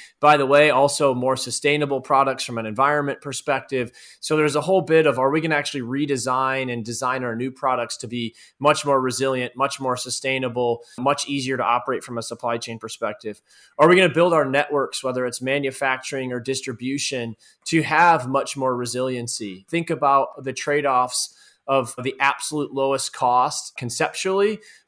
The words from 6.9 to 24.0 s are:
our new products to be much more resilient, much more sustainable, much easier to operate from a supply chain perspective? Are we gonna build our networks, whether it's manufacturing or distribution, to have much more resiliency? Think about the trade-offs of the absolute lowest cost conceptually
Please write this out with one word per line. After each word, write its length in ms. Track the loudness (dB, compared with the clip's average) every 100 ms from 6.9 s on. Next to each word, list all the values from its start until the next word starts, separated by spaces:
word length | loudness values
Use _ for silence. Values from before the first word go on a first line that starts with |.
| -4 -2 -2
our 100 | -4
new 160 | -4 -6
products 460 | -4 -2 -2 -4 -8
to 80 | -8
be 300 | -6 -6 -8 -20 0
much 260 | 2 2 2
more 140 | 2
resilient, 560 | 0 0 0 0 -4 -2
much 240 | -4 -2
more 160 | -4 -4
sustainable, 880 | -6 -6 -2 -2 -2 0 0 -2 -6 -2
much 320 | 0 0 -2
easier 280 | -4 -2 -2
to 80 |
operate 400 | 0 0 0 -4
from 140 | -6 -10
a 40 |
supply 340 | -8 -6 -4 -4
chain 220 | -6 -12
perspective? 640 | -12 -8 -8 -6 -12 -14 _ _ _ 4
Are 100 | 6
we 80 | 8
gonna 180 | 6
build 180 | 4 4
our 120 | 4
networks, 580 | 2 0 0 0 -2 -4
whether 240 | -4 -4 -4
it's 160 | -4
manufacturing 920 | -2 -2 -2 -2 -2 -2 -4 -6 -6
or 60 | -6
distribution, 960 | -4 -6 -6 -8 -6 -6 -4 -6 -6 -10 _ _
to 180 | -2 0
have 460 | 2 4 6 4 2
much 280 | -2 -2 -2
more 200 | -2 -2
resiliency? 880 | -4 -4 -4 -4 -6 -8 -8 -12 -6
Think 220 | -4 -4
about 540 | 0 2 4 2 -4
the 80 | -10
trade-offs 800 | -6 -2 0 2 2 0 -2 -6 _ -20 _ 0
of 280 | 0 0 -4
the 140 | -6 0
absolute 520 | 0 0 -4 -4 -4
lowest 400 | -2 0 0 -4
cost 640 | -2 2 2 2 -2 -10 -10
conceptually 840 | -6 -4